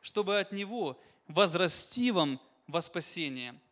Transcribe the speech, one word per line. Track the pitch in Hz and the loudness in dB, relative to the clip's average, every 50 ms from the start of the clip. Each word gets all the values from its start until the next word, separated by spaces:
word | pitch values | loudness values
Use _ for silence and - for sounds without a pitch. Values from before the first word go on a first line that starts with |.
чтобы | _ - - 220 208 185 202 208 | _ -6 -4 -4 0 2 2 0
от | 190 196 | 0 -2
него | 202 196 202 196 226 247 202 147 127 - - - _ _ _ _ | -4 -8 -8 -8 -6 -6 -6 -6 -6 -8 -16 -20 _ _ _ _
возрасти | 160 165 202 185 156 170 - 170 - - - - - 247 240 247 | 4 4 4 4 4 2 2 4 4 2 2 0 -2 0 0 2
вам | 220 180 156 143 135 131 - _ _ _ _ | 4 2 2 2 0 -6 -12 _ _ _ _
во | - 147 170 170 | -6 -4 -2 -2
спасение. | - - 175 165 - - 175 160 143 131 131 123 123 123 135 _ _ | -2 -2 -2 -2 -2 -2 -2 -4 -6 -6 -8 -10 -12 -14 -16 _ _